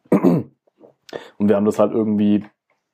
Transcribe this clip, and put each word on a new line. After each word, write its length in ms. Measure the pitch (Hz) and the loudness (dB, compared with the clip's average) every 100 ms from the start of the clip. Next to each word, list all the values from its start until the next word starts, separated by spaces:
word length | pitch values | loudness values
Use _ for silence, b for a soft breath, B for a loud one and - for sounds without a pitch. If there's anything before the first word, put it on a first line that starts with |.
| - | -2
<clears throat> 0 | 202 - 165 - _ _ _ - _ - B B B | 0 2 0 -4 _ _ _ -20 _ -18 B B B
Und 100 | 104 | 0
wir 60 | |
haben 100 | 101 107 | 2 0
das 120 | 107 | 0
halt 140 | 107 | 0
irgendwie 520 | 117 110 104 104 104 - _ _ _ _ | 0 -2 0 0 0 -4 _ _ _ _